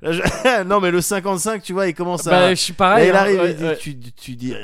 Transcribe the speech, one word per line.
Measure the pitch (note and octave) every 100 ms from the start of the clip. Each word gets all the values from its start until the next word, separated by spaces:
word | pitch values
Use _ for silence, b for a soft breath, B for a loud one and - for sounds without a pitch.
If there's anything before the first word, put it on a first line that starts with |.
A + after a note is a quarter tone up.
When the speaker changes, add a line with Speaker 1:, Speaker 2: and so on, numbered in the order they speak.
Speaker 1:
Là, | -
je, | E3
<laughs> | F3+ - B3+ A#3+ F#3
non, | G3+
mais | F#3
le | F3
cinquante-cinq, | E3 G3+ F#3 F#3 G#3+ A3
tu | -
vois, | F#3 F#3+
il |
commence | D#3+ F3 F3 E3+
à, |
Speaker 2:
Bah, | F3+ F3+
je | F#3
suis | -
pareil, | F3+ F#3+ G#3+ F#3
Speaker 1:
là, |
il | F#3+
Speaker 2:
hein, |
Speaker 1:
arrive, | G3 F#3+
Speaker 2:
ouais, | F3
Speaker 1:
il | D#3
dit, | E3
Speaker 2:
ouais. | D#3
Speaker 1:
tu, | - C3+
tu | A#2+ - - A#2+
dis, | B2 G2+